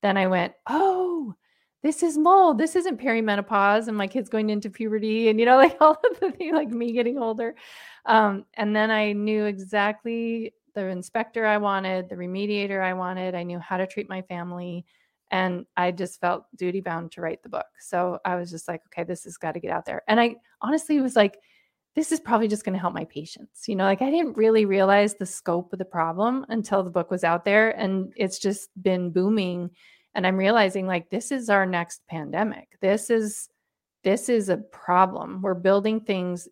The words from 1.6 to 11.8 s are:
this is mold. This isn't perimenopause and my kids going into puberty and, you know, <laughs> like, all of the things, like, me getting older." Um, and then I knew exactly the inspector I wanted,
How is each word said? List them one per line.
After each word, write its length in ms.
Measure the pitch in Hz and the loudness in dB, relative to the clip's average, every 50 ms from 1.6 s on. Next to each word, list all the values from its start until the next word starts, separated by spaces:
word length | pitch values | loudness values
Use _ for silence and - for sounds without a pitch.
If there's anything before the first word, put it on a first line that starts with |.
| _ _ _ _ - | _ _ _ _ -4
this 200 | 302 302 - 339 | -4 -2 0 0
is 140 | 330 294 | 0 2
mold. 400 | 302 311 349 381 392 370 330 285 214 | 4 6 8 8 8 8 6 6 2
This 160 | 320 320 - | 0 0 0
isn't 240 | 359 339 370 269 - | 0 0 -2 -2 -2
perimenopause 840 | 254 262 226 226 220 214 202 202 202 - 226 202 196 202 208 220 226 | -2 0 0 0 2 0 0 0 -2 0 2 2 4 4 4 2 0
and 100 | 226 214 | -2 -4
my 100 | 208 196 | -4 -4
kids 220 | 190 - 262 202 - | -4 -4 -6 -4 -4
going 200 | - 220 214 214 | -2 -2 -2 -2
into 200 | 214 208 202 208 | -2 -4 -6 -8
puberty 600 | 190 - 226 214 214 214 214 220 214 226 233 220 | -8 -6 -4 -4 -2 -2 -2 0 0 2 2 2
and, 100 | 214 214 | 4 4
you 60 | 233 | 6
know, 120 | 240 254 | 8 8
<laughs> 20 | 269 | 8
like, 180 | 277 330 320 - | 8 8 6 6
all 120 | 311 311 311 | 6 6 6
of 260 | 311 - 480 359 - | 4 2 0 0 0
the 100 | - 359 - | -4 -4 -4
things, 200 | - 349 311 320 | -6 -4 -2 0
like, 160 | 302 302 220 | 0 0 -2
me 220 | 240 233 240 240 226 | -4 -4 -4 -2 -2
getting 240 | 247 233 240 262 277 | -2 -2 0 -2 -2
older." 360 | 233 226 220 226 233 226 - - - - - - - - - - - | -2 -4 -4 -4 -6 -6 -8 -12 -18 -20 -20 -20 -20 -20 -20 -6 0
Um, 400 | - 220 220 214 202 196 196 - _ - | 4 4 6 4 4 0 -4 -8 _ -8
and 200 | - 208 208 214 | -4 -2 0 0
then 160 | 214 214 220 | 2 2 2
I 220 | 220 214 214 208 208 | 2 0 0 0 -2
knew 320 | 208 208 214 214 214 208 | -2 -2 -2 0 0 0
exactly 1080 | 208 202 190 190 190 214 208 202 214 214 214 - 233 233 233 233 226 233 233 220 - - _ _ _ - | -2 -4 -6 -6 -4 0 0 0 0 -2 -4 -6 -6 -6 -4 -4 -4 -4 -6 -6 -10 -14 _ _ _ -8
the 120 | 208 190 | -6 -6
inspector 580 | 185 185 180 180 - - 226 226 226 - 233 220 | -6 -6 -8 -8 -6 -6 -6 -6 -4 -4 0 0
I 120 | 214 208 | 2 2
wanted, 520 | 208 208 202 196 190 | 2 2 0 0 0